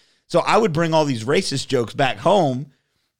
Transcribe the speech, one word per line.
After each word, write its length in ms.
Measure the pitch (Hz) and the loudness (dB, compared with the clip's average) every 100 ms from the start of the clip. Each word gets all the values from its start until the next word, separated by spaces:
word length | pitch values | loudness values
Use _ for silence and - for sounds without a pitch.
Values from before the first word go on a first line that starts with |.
| _ _ _ | _ _ _
So 140 | 170 | -2
I 160 | - 185 | 2 2
would 140 | 220 | 2
bring 220 | 151 165 | 0 0
all 100 | 160 | 2
these 180 | 147 123 | 0 -2
racist 460 | 110 165 185 139 - | 0 -2 0 -6 -2
jokes 260 | 135 110 | -2 -2
back 220 | - 135 104 | -2 -2 0
home, 540 | 147 202 151 127 147 _ _ _ _ _ | 2 2 2 -2 -8 _ _ _ _ _